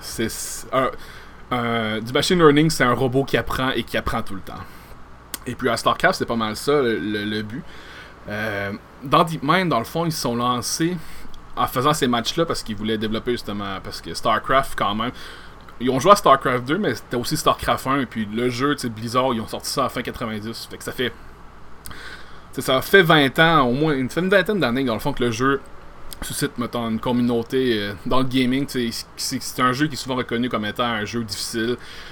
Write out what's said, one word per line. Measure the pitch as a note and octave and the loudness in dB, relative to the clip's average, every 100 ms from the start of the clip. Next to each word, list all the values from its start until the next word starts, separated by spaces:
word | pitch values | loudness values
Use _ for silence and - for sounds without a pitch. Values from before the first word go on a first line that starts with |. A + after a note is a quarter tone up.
c'est, | - - A2+ | -8 -4 -4
c'est | - - - - | -4 -8 -10 -2
un, | C3 C3 - - - - - - | 0 0 -2 -12 -16 -18 -18 -6
un, | B2 A#2+ A#2 A2 A2 | -2 0 0 -2 -4
du | A#2+ | -2
machine | C#3 C#3+ F#3 | 0 2 8
learning, | D#3 C#3+ D#3+ | 8 8 6
c'est | - | 4
un | B2 | 2
robot | A#2+ C3 B2+ | 4 2 2
qui | C#3 B2+ | 2 0
apprend | A2+ - C3 | 0 -2 -2
et | A#2 | -2
qui | A#2 A2+ | -2 -4
apprend | - A#2 | -2 -4
tout | A2 | -4
le | G2 | -6
temps. | - A1+ F#2+ - - - - - - - - | -8 -12 -14 -16 -18 -18 -18 -18 -16 -12 -10
Et | |
puis | A#2 B2 | -2 0
à | A#2 | 2
StarCraft, | B2+ A#2 E3+ F#3+ | 2 4 2 2
c'est | B2 | 0
pas | A#2 | 0
mal | A2 A2 | 0 -2
ça, | - | 2
le, | D3 B2 G#2+ | 4 4 2
le, | G2 G#2 | 0 -2
le | G#2 G#2+ | -2 -4
but. | G#2+ A#2+ - - - - - - - | -4 -8 -10 -14 -16 -16 -18 -16 -10
Euh, | G#2 G#2+ G2+ G2+ G2+ - - | -6 -4 -4 -4 -8 -12 -14
dans | C3+ D3+ | 2 4
DeepMind, | E3 D#3+ C#3 F3+ F#3 | 4 0 2 2 2
dans | B2 | 0
le | |
fond, | A#2 E3 | 0 -2
ils | E3+ | -2
se | D#3 | -2
sont | B2+ A#2+ | -2 0
lancés | B2 B2 A2 - E3 F3+ - - - - - - | 0 0 -2 -2 0 -2 -6 -8 -8 -10 -8 -2
en | B2 | -2
faisant | C3 C#3 | 2 2
ces | D3+ B2+ | 4 2
matchs-là | A#2+ A2+ - E3 | 2 0 0 0
parce | B2+ | -2
qu'ils | - G#2 | -4 -4
voulaient | G#2+ A2+ | -2 0
développer | A2 A2 A#2 | 0 -2 -2
justement, | A#2+ - G#2 G2+ F#2+ | -4 -4 -6 -6 -8
parce | G2+ - | -8 -10
que | - | -8
StarCraft, | - A#2+ G#2+ - C3 - - | -2 2 2 2 2 2 0
quand | G#2 | 0
même, | G#2+ A#2+ - - - - - - - | 0 -2 -6 -12 -14 -18 -18 -18 -4
ils | B2 | 0
ont | C3 | 4
joué | D#3 | 6
à | G3+ | 6
StarCraft | - C3+ C#3+ B2 | 6 6 4 0
deux, | A#2+ F3 | 0 0
mais | F#3+ | 0
c'était | A#2 - B2 | -2 -4 -4
aussi | B2 D3+ | -2 0
StarCraft | - A#2+ - A#2 C3 | 2 2 0 -2 0
un, | C#3 | -2
et | A#2+ | -2
puis | A2 G#2 | -4 -4
le | A2 B2 | -2 -2
jeu, | A#2+ C#3+ C#3+ | 0 0 0
tu | |
sais, | B2 | -4
Blizzard, | G#2+ A#2 B2 C3 | -6 -2 2 2
ils | A#2 | 0
ont | G#2 | -4
sorti | A2 - | -8 -4
ça | - B2 | -2 -2
à | |
fin | C3 | -2
quatre-vingt-dix, | B2 A2+ A#2 A2 A2 A2 - | -6 -6 -6 -6 -6 -10 -12
fait | F#2+ | -10
que | |
ça | - | -8
fait, | A2+ B2 | -4 -4
tu | - - - - - - - - - - - - - - | -4 -14 -18 -18 -18 -16 -14 -12 -12 -12 -14 -14 -16 -12
sais, | - | -6
ça | C3 C3 | 0 0
fait | - G3 | 6 6
vingt | E3+ D#3+ C3+ C#3+ | 8 6 6 6
ans, | E3 D#3+ B2+ | 6 6 4
au | |
moins, | B2+ D#3 | 4 2
une, | C3+ B2+ | 2 0
fait | - | 0
une | F#3 | 4
vingtaine | G3+ F#3 G#3 | 4 4 2
d'années, | C3 A#2+ | 2 2
dans | C3+ | 0
le | G#2+ | 0
fond, | D3 | -2
que | C3+ | 0
le | A#2+ | 0
jeu | A2 C3 C#3 - - - - - - | 2 2 2 -4 -16 -16 -12 -12 -10
suscite, | - - C#3+ - | -8 -4 -4 -2
mettons, | A#2 A#2+ A#2 | -4 -2 -2
une | A2 | -2
communauté, | C3 B2 A#2+ A#2 A2+ C3 B2+ A2 | 0 2 2 2 0 2 2 2
euh, | G2+ G2+ A#2 | -2 -4 2
dans | B2 | 4
le | |
gaming, | C3 B2+ B2 C3 C#3+ | 4 2 2 2 -2
tu | B2+ A#2 | -2 -2
sais, | - - - | -4 -10 -8
c'est, | - C3 | -6 -4
c'est | - - | -6 0
un | B2+ | 0
jeu | B2 D3+ | 2 0
qui | |
est | B2+ | -2
souvent | B2+ B2+ | -4 -4
reconnu | A#2 A#2 B2 | -2 -2 0
comme | A#2 | -2
étant | G#2 G2+ | -2 -2
un | A#2+ A2+ | -2 -2
jeu | G#2 A#2 | -2 -4
difficile, | A2 - - A#2 A2+ A#2+ - - - | -4 -6 -4 -2 0 -2 -6 -14 -14